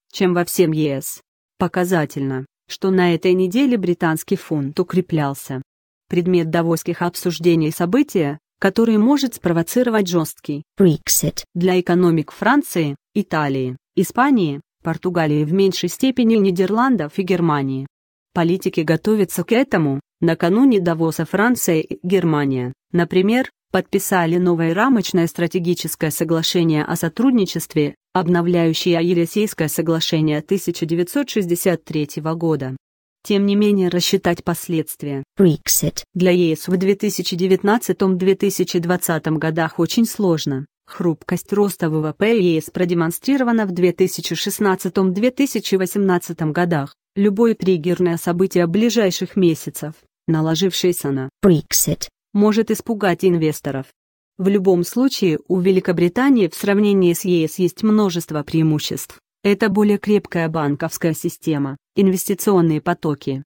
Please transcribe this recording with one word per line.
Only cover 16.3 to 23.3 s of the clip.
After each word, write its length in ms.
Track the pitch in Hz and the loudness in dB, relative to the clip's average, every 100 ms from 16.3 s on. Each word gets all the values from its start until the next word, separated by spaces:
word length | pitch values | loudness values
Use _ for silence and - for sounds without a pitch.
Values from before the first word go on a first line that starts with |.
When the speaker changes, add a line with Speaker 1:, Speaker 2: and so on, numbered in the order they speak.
| 226 | 4
Speaker 1:
Нидерландов 800 | 196 175 185 220 262 226 147 - | 2 2 0 0 2 0 -2 -6
и 40 | |
Германии. 680 | 185 180 170 147 135 131 139 _ _ _ _ | -2 0 2 0 -2 -6 -8 _ _ _ _
Политики 480 | - 165 185 185 - | -2 0 0 -2 -2
готовятся 640 | 160 160 208 214 185 - | 0 0 0 0 0 -4
к 100 | 175 | -2
этому. 480 | 233 269 190 147 135 - _ | 0 2 0 0 -2 -8 _
Накануне 600 | 165 165 175 208 269 208 | -2 0 0 4 4 4
Давоса 460 | 175 165 165 156 156 | 0 0 -2 -2 -4
Франция 540 | 185 226 240 - 160 | 0 0 0 0 0
и 180 | - - | -2 -8
Германия, 720 | 180 190 170 151 143 131 123 - _ | -2 0 2 0 0 -2 -6 -10 _
например, 580 | 175 170 180 196 | -2 0 0 2